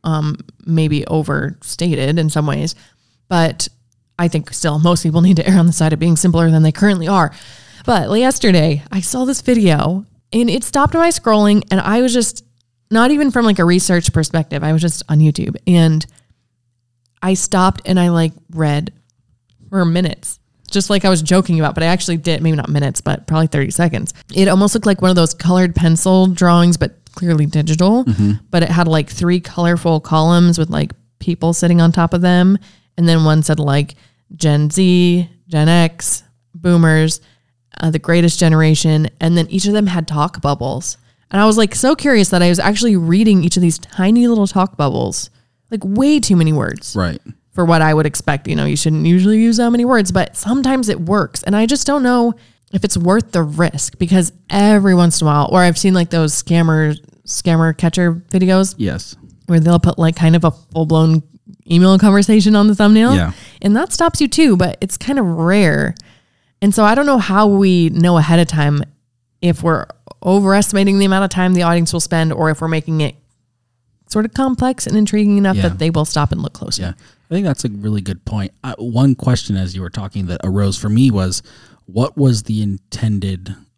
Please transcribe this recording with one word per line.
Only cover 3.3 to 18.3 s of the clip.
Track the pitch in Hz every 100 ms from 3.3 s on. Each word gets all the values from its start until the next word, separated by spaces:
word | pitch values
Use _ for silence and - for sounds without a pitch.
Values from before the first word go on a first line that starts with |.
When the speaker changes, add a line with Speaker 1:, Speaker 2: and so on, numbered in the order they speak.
| 175 165 - - _ _ _ _ -
Speaker 1:
I | 170
think | 165 147
still | - 165 151
most | 170 175
people | 165 160
need | 180 165
to | -
err | 190
on | 170
the |
side | 160 156
of | 156
being | 170 160
simpler | 185 170 165
than | 160
they | 156
currently | - 202 190 165
are. | 196 156 - - - - - -
But | 220 117 214
yesterday | 254 - 214 175 156 147 -
I | 196
saw | - 254
this | 254 269
video | - 233 196 151 147 190 214 _ _
and | 220 233
it | 220
stopped | - 277 294
my | 330 339
scrolling, | 320 240 214 208 208 -
and | 190
I | - 220
was | 254
just, | 240 220 - _ _ _ _ _
not | 226 247
even | 294 285
from, | 247
like, | 226 190
a |
research | 170 180 - 175 -
perspective, | 165 156 165 151 147
I | 156
was | 156
just | 170 - -
on | 151
YouTube, | 156 143 - - -
and | 175 165 156 - _ _ _ _ _ _ _ _ _ _ _
I | 185
stopped | 190 - 196 185 -
and | - 185
I, | 175
like, | 170 165